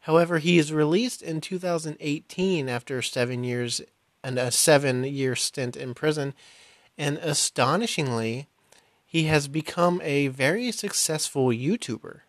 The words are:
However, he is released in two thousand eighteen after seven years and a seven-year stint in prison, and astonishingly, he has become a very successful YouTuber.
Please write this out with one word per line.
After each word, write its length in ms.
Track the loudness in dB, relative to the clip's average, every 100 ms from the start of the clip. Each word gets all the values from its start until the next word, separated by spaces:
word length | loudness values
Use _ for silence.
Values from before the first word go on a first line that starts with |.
However, 360 | 4 4 4 2
he 180 | 4 4
is 160 | 4
released 480 | 2 2 2 0 -4
in 200 | -6 -6
two 180 | -6 -6
thousand 380 | -2 -2 -4 -8
eighteen 680 | -6 -6 _ -2 0 0 0
after 340 | -4 -4 -6
seven 400 | -4 -2 -2 -2
years 400 | -4 -2 -4 -6 -8 _ _ _
and 160 | -6 -2
a 140 | 0
seven-year 840 | 2 6 6 6 0 -2 -2 -2
stint 420 | 0 -4 -4 -6 -6
in 180 | -10
prison, 380 | -2 0 0 -4 -8 -20 -20 -20 _ _ -6
and 220 | -4 -2
astonishingly, 1300 | -2 0 -2 2 2 2 0 -2 -2 -2 -2 -6 -10 _ _ _ _ _
he 200 | _ -2
has 240 | 2 2 2
become 520 | -6 -6 2 2 2
a 240 | 0 0 0
very 420 | 0 0 2 -2
successful 760 | -4 -6 -2 -2 -2 -4 0 2
YouTuber. 720 | 2 0 -2 -4 -8 -10 -18